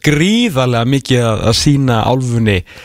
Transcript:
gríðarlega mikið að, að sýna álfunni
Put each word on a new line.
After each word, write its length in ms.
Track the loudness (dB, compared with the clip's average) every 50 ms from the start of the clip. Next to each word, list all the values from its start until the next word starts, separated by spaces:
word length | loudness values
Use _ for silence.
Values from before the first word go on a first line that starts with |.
gríðarlega 840 | 0 0 0 2 2 2 2 2 0 0 0 -2 -2 0 0 0 0
mikið 360 | 0 0 -2 0 0 0 0 2
að, 140 | 0 -2 0 0
að 100 | 0 0 2
sýna 480 | 2 2 2 2 2 0 0 0 0
álfunni 580 | 0 0 -2 -2 -2 -2 0 0 0 0 -2 -4 -6 -18 -20 -20